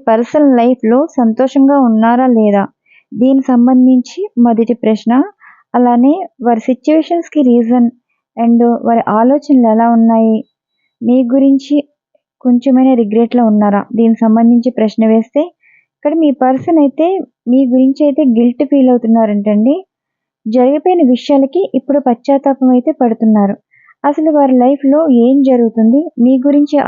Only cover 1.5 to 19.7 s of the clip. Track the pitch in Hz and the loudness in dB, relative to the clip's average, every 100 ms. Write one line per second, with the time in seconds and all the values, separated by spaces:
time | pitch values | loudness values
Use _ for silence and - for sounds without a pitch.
1.5 | 277 269 285 254 220 226 240 262 233 214 | 0 2 2 2 0 0 0 0 0 0
2.5 | 202 196 _ _ _ _ - 254 269 262 | 0 -4 _ _ _ _ -4 0 0 0
3.5 | 247 240 254 254 254 247 - 415 - 240 | 0 2 2 2 2 -2 -8 -8 0 0
4.5 | 226 233 240 220 220 - 247 381 - - | 0 -2 -2 -2 -2 -2 -2 -2 -8 -20
5.5 | - _ 233 247 240 254 339 359 - 240 | -20 _ -2 0 2 0 0 -6 -8 -4
6.5 | 233 240 254 - 311 311 339 339 302 262 | -4 -4 -4 -2 -2 -2 -6 -4 -2 2
7.5 | 240 226 247 233 - _ _ _ - 233 | 2 0 0 0 -4 _ _ _ -4 0
8.5 | 233 240 233 220 226 - 214 240 285 277 | 2 0 -2 -2 -2 -2 0 0 0 0
9.5 | 269 233 220 233 233 226 226 226 220 - | 0 2 2 0 2 2 2 0 -2 -6
10.5 | _ _ _ _ _ 226 247 240 269 277 | _ _ _ _ _ -2 0 0 0 2
11.5 | 269 269 294 285 _ _ _ _ _ 254 | 0 -2 -4 -6 _ _ _ _ _ -2
12.5 | 247 277 254 262 254 214 214 233 247 226 | -2 0 0 2 0 0 -2 0 0 0
13.5 | 208 208 202 202 208 226 226 226 220 233 | 0 0 -2 -4 -2 0 0 0 2 2
14.5 | 240 240 240 220 202 220 220 226 285 349 | 2 0 -2 -4 0 0 0 -2 -4 -6
15.5 | - _ _ _ _ 294 320 311 262 254 | -8 _ _ _ _ -4 0 0 0 -2
16.5 | 262 269 330 285 269 330 381 277 _ - | -2 -2 0 0 0 -2 -4 -8 _ -2
17.5 | 247 269 254 262 269 294 269 285 226 240 | 0 0 0 0 0 -2 0 0 0 0
18.5 | 240 285 285 254 247 233 226 220 208 202 | -2 -2 0 2 0 0 0 0 -2 -2
19.5 | 208 226 | -2 0